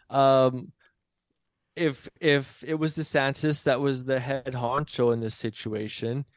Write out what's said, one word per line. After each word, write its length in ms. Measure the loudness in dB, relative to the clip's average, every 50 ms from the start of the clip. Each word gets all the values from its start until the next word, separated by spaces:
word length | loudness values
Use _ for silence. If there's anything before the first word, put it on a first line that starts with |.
| _ -2
Um, 640 | 2 4 6 6 6 6 6 4 2 -2 -8 -12 -18 _ _ _ _ _ _ _ _ _ _ _ _ _ _ _ _ _ _ _ -6 -2
if, 320 | 0 0 -2 -4 -10 -20 -10 -2
if 420 | 2 2 4 2 2 -2 -12 -14 -8 -6
it 80 | -4
was 180 | -2 -2 -2 -2
DeSantis 680 | -4 -4 -2 0 0 2 0 0 0 0 0 0 0 2
that 160 | 0 2 2
was 240 | 2 0 -2 -2 -2
the 160 | -2 -2 -2
head 320 | -2 -2 -6 -6 -6 -6 -6
honcho 600 | -4 -2 -2 -2 -2 -4 -4 -2 0 2 2 2
in 80 | 2
this 140 | -2 -4 -6
situation, 880 | -6 -6 -8 -8 -8 -8 -8 -6 -6 -6 -8 -8 -8 -6 -4 -4 -6 -6 -10 _